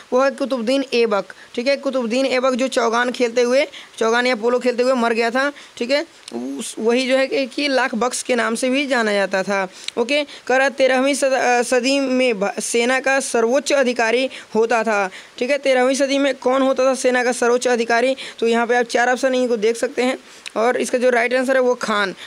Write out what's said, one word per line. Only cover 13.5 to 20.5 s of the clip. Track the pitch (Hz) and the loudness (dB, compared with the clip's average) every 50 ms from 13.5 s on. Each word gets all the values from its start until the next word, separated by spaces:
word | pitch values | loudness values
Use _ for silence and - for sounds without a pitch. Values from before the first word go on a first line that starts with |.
| 247 285 - - 302 | 2 0 0 2 2
अधिकारी | 277 277 240 247 247 233 220 226 247 262 254 - - - - - | 2 2 2 0 0 0 0 0 0 0 -2 -4 -8 -12 -4 0
होता | 220 226 226 247 226 220 | 0 0 2 2 0 0
था, | 226 214 202 202 180 - - - - - - | 0 0 0 0 -2 -6 -10 -20 -12 -8 -4
ठीक | 247 247 | -2 0
है। | 285 277 | 0 0
तेरहवीं | 277 269 262 254 247 254 277 | 2 2 2 4 4 2 2
सदी | 247 285 269 269 277 | 2 0 0 2 2
में | 277 285 262 | 2 0 0
कौन | 262 - 247 254 269 | -2 0 0 2 2
होता | 269 262 269 247 254 | 2 2 2 2 2
था | 269 262 | 0 0
सेना | 247 262 254 247 254 247 | 0 0 0 2 2 0
का | 240 | 0
सर्वोच्च | 254 - 247 240 240 247 247 247 | 0 0 2 2 2 2 2 0
अधिकारी? | 247 226 233 226 233 233 233 262 262 - - - - - | 0 0 0 0 0 2 2 0 -2 -2 -6 -14 -8 -2
तो | 233 233 | 0 0
यहाँ | 233 233 233 214 | 2 2 2 2
पे | 247 | 2
आप | 247 247 | 0 0
चार | 240 - 240 240 247 | 0 0 0 2 2
ऑप्शन | 254 247 269 262 254 | 2 0 0 0 0
इनको | 254 254 240 247 226 | 0 0 0 0 0
देख | 202 226 233 | 0 0 0
सकते | 233 254 247 285 - 240 | 0 -4 -6 -2 -2 -2
हैं | 254 262 254 - - - - - - | -2 -2 -4 -8 -16 -20 -20 -18 -10